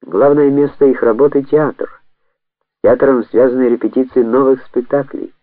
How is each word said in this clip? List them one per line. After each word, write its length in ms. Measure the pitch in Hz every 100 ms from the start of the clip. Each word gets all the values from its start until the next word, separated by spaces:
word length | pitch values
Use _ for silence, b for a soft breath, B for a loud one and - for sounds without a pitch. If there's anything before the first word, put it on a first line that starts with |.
Главное 480 | - 95 139 147 143
место 340 | 139 143 -
их 180 | 139 131
работы — 400 | 117 110 143 143 139
театр. 500 | 143 151 - - - _ _ _ _ _ _ _ _
С 40 |
театром 400 | - 127 - 131
связаны 440 | 107 107 131 127 127
репетиции 540 | 120 156 - 127 -
новых 420 | 117 123 135 131 -
спектаклей 680 | - 123 143 139 - - _